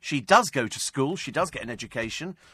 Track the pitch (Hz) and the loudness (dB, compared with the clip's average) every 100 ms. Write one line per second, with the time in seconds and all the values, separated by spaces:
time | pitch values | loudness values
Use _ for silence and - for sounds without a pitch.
0 | - 143 101 208 202 139 110 - - - | -4 -4 6 6 6 2 -2 -2 -4 0
1 | 135 185 - 131 185 - 113 117 117 123 | 0 0 -4 -2 -2 -4 -8 -8 -6 -4
2 | 113 - 170 185 - | -4 -4 -8 -10 -18